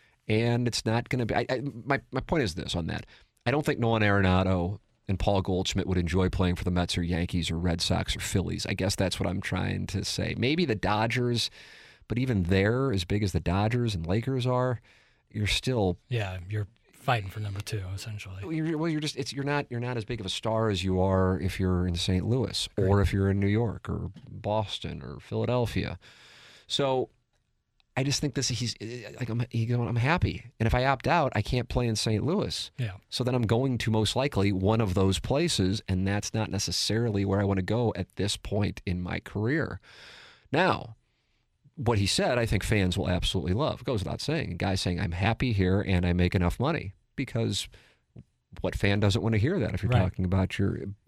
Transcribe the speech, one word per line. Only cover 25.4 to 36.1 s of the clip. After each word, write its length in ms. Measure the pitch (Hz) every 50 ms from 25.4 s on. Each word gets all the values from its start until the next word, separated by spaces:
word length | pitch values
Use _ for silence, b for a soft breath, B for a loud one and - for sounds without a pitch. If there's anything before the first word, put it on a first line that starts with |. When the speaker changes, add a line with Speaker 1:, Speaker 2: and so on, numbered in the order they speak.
| 110 107 123 123 120 107 - 92 - - 87 B B B B B B B B B B B B B B
Speaker 1:
So 440 | - - - 143 135 131 127 - - _ _ _ _ _ _ _ _ _ _ _ _ _ _ _ _ - 139
I 60 | 131
just 160 | 143 135 -
think 140 | 156 139 -
this, 140 | 143 123 -
he's, 260 | 123 101 127 110 - - 107 113 120 123 101 - - -
like, 120 | 123 113
I'm, 120 | 110 120 123 -
he 160 | - 117 110
going, 240 | 117 120 120 117 95
"I'm 80 | 117
happy. 480 | 117 120 139 170 180 - 104 - - - - - -
And 60 | 113
if 80 | 110 -
I 100 | 123 127
opt 220 | 139 135 120 - 127
out, 240 | 165 170 143 127 -
I 60 | 107
can't 260 | 104 - 127 123 120
play 200 | - - 131 120
in 100 | 117 110
Saint 300 | - - 113 110 104 -
Louis." 440 | 139 180 208 - - - - - - _
Speaker 2:
Yeah. 140 | - 123 101 95 - - -
Speaker 1:
So 160 | - - 120
then 100 | 123 127
I'm 120 | 123 117
going 320 | 95 117 117 135 135 123 110
to 120 | - 113
most 240 | 110 110 107 - -
likely 380 | 127 135 143 - 98 98 101
one 300 | 98 92 92 104 113 113
of 100 | 113 95
those 260 | 87 - 95 98 95 -
places, 600 | - - 127 147 175 165 - - 95 92 101 110 - -
and 180 | 95 92 95
that's 280 | 98